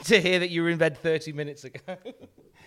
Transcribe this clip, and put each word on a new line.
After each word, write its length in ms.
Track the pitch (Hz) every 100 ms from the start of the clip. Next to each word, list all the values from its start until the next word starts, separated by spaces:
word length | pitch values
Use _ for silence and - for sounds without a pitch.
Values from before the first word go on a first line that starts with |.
| -
to 160 | 208
hear 180 | 180 185
that 120 | 180
you 120 | 170
were 60 | 170
in 80 | 170
bed 200 | 160 143
thirty 340 | 165 160 156
minutes 320 | 147 147 143 127
ago. 320 | - - 180 233
<laughs> 80 | 254 - _ _ _